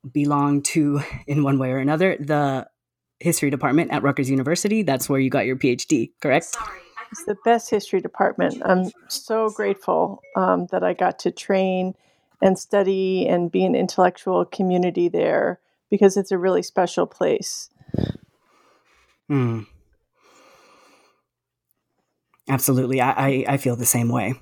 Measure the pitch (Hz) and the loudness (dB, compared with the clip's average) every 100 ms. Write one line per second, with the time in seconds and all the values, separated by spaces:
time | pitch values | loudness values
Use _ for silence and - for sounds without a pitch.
0 | 135 147 147 143 143 143 139 170 147 143 | -4 -2 0 2 2 0 0 0 0 0
1 | 143 - - 147 139 139 131 131 135 156 | -4 -12 -4 0 2 0 0 -2 -2 0
2 | 190 170 147 151 143 131 - _ _ _ | 0 0 -2 0 0 -2 -6 _ _ _
3 | _ _ 175 160 143 135 143 143 151 143 | _ _ -2 0 0 0 2 2 2 0
4 | 127 139 131 135 131 175 208 220 180 127 | 0 0 0 0 0 0 0 0 0 -2
5 | - 139 131 135 113 131 139 123 - 151 | 0 0 2 0 0 0 0 0 0 0
6 | 117 _ 151 139 - - - - - - | 0 _ 2 2 0 -12 -12 -14 -20 -20
7 | - - - 202 - 233 - 214 - 190 | -18 -14 -8 -4 2 2 2 -4 0 -2
8 | 175 - 190 - 170 - - 185 185 - | -2 -2 -2 0 -2 -2 2 2 2 -6
9 | - - - 220 220 214 202 196 - 170 | -12 -12 -4 -2 -2 -2 -4 -2 0 0
10 | 175 196 - - 185 180 180 185 180 175 | 0 -4 -8 -2 2 2 0 -2 0 0
11 | 180 - 180 175 - 190 190 185 185 185 | -2 0 -6 -6 -2 0 2 0 -2 -6
12 | _ _ _ _ 190 190 - 202 190 190 | _ _ _ _ 2 2 0 0 2 0
13 | 190 185 180 180 170 185 185 - 185 - | 0 0 2 0 0 0 0 2 0 2
14 | 180 - - 180 180 - 190 180 180 175 | 0 0 -2 -2 -2 -2 0 2 0 0
15 | 175 180 - - 170 180 _ _ _ 202 | 0 0 0 0 0 -4 _ _ _ 4
16 | 196 196 190 190 180 180 175 - 175 - | 4 4 -2 -2 0 0 -2 -2 -2 0
17 | - - 175 - - - - _ - - | -4 -2 -2 -2 -4 -12 -14 _ -8 -4
18 | - - _ _ _ _ _ _ _ _ | -4 -6 _ _ _ _ _ _ _ _
19 | _ _ _ 143 123 113 104 - _ _ | _ _ _ 0 0 -2 -8 -20 _ _
20 | _ _ _ _ - _ _ _ _ _ | _ _ _ _ -20 _ _ _ _ _
21 | _ _ _ _ _ _ _ _ _ _ | _ _ _ _ _ _ _ _ _ _
22 | _ _ _ _ - 135 - 127 127 131 | _ _ _ _ -4 -2 2 0 2 2
23 | 123 - 135 135 - 139 131 117 120 120 | 2 2 2 0 0 0 0 -2 0 0
24 | 117 120 101 127 | 0 0 -2 -6